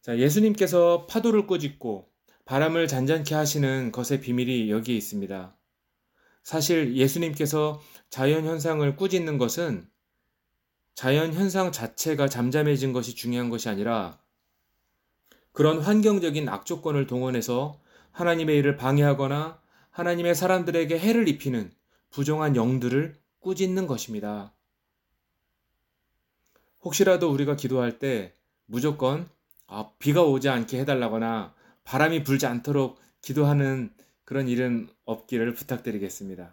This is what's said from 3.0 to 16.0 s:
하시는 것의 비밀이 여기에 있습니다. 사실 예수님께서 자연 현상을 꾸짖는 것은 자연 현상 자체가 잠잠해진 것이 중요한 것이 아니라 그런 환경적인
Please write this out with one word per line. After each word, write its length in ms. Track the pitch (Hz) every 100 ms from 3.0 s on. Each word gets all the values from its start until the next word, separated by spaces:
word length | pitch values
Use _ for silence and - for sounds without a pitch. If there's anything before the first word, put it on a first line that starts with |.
| 131 160 147
하시는 580 | 151 151 151 135 135 123
것의 300 | 117 120 135
비밀이 480 | 127 123 127 127 107
여기에 260 | 107 113 113
있습니다. 580 | - 104 95 95 92 _ _ _ _ _ _ _ _ _
사실 540 | - 160 147 165 139 131
예수님께서 840 | 135 170 165 147 147 151 151 151 - - _
자연 380 | 131 135 156 156
현상을 500 | 160 156 156 143 143
꾸짖는 400 | 190 185 165 143
것은 500 | 120 165 170 101 - _ _ _ _ _ _ _ _ _ _
자연 400 | - 131 143 160
현상 380 | 160 196 185 185
자체가 580 | - 113 - 160 147 139
잠잠해진 640 | 123 120 151 147 139 135
것이 200 | 127 120
중요한 360 | 110 120 123 120
것이 180 | 113 113
아니라 500 | 98 110 113 90 - _ _ _ _ _ _ _ _ _ _ _ _ _
그런 280 | - 151 160
환경적인 680 | 160 214